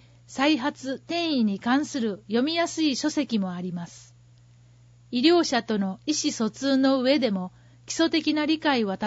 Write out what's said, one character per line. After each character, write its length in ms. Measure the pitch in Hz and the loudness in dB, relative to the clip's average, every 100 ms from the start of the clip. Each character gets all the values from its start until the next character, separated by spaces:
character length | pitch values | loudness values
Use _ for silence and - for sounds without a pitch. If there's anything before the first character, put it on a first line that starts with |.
| - - - | -12 -20 -12
再 280 | - 285 294 | 0 2 2
発、 460 | 285 - 262 254 | 0 -6 -8 -8
転 260 | - 339 330 | -6 -4 0
移 120 | 269 | 2
に 160 | 214 196 | 0 0
関 260 | 233 269 | 0 0
す 160 | 302 285 | 0 -4
る 220 | 226 185 - | -4 -6 -4
読 160 | 226 | -2
み 100 | 285 | 0
や 140 | 339 339 | 0 -2
す 160 | - | 0
い 100 | 311 | 0
書 160 | 240 302 | 0 -2
籍 300 | 302 254 220 | -2 -2 -2
も 120 | 185 | -2
あ 80 | 180 | -6
り 120 | 180 | -8
ま 160 | 175 170 | -8 -10
す。 260 | - - - - - - - - - - - - | -16 -20 -20 -20 -20 -20 -20 -20 -20 -20 -20 -8
医 120 | 247 | 0
療 200 | 302 349 | 4 4
者 220 | 302 240 | 4 0
と 160 | 233 214 | 0 -2
の 180 | 196 - - | -2 -4 -4
意 60 | |
思 200 | 294 294 | -2 -2
疎 160 | - 214 | -2 -4
通 280 | - 269 269 | -2 0 2
の 260 | 269 269 | 4 2
上 160 | 254 294 | 2 2
で 140 | 240 | 2
も、 180 | 190 180 - - - - | -2 -6 -14 -20 -20 -6
基 40 | |
礎 180 | - 330 | 0 0
的 260 | 330 311 | 0 0
な 120 | 302 302 | 0 0
理 140 | 311 | 0
解 240 | 311 254 | 0 0
は 120 | 202 190 | 0 -2